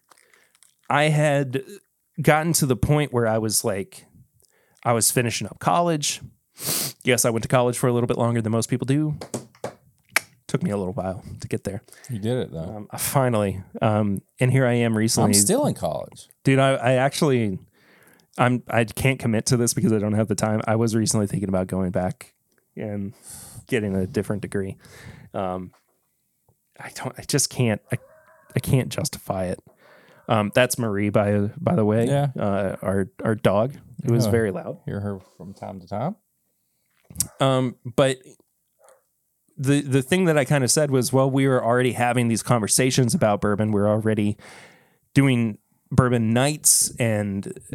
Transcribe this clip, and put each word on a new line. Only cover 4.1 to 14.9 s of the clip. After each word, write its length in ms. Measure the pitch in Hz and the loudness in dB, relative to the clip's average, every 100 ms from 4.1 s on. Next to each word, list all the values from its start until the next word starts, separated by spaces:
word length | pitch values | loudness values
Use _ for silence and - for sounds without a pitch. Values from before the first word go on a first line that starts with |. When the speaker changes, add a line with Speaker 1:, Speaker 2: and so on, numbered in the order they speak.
| - _ _ _ _ _ _ | -20 _ _ _ _ _ _
Speaker 1:
I 100 | 120 | 0
was 180 | 117 - | 2 2
finishing 360 | 127 117 - 101 | 2 0 -2 -8
up 120 | - | -4
college. 600 | - 170 175 156 147 - - _ _ - - - - - | 0 2 2 0 -2 -6 -12 _ _ -12 -6 -4 -6 -4
Yes, 220 | 131 120 123 | 0 2 2
I 40 | |
went 140 | 113 | 0
to 60 | 113 | 2
college 280 | 131 123 120 | 2 2 2
for 100 | 127 | 2
a 60 | |
little 140 | 120 120 | 2 0
bit 100 | 123 | 0
longer 240 | 117 117 | 2 0
than 100 | 110 | 0
most 180 | 113 - | -2 -2
people 160 | 127 127 | -4 0
do. 320 | 143 151 151 - - - - - - _ _ _ - - _ - | 0 0 -4 -8 -10 -10 -14 -14 -14 _ _ _ -8 -8 _ -8
Took 140 | - | -4
me 80 | 175 | -4
a 80 | 101 | -4
little 160 | 92 | -4
while 300 | - 92 90 - - | -4 -6 -8 -12 -14
to 60 | - | -8
get 160 | 107 | -6
there. 200 | - 98 _ - - | -6 -10 _ -20 -12
Speaker 2:
You 100 | 110 | -8
did 180 | 107 123 | -4 -4
it, 140 | - | -6
though. 80 | 160 | -8
Speaker 1:
Um, 240 | - 107 101 | -10 -12 -12
I 60 | - | -8
finally, 640 | - 139 127 110 101 95 - - | -2 0 2 2 0 -2 -10 -2
um, 400 | 110 107 104 95 _ - | 0 2 0 -2 _ -2
and 120 | 127 | 2
here 140 | 131 123 | 4 2
I 80 | |
am 220 | 120 117 | 2 2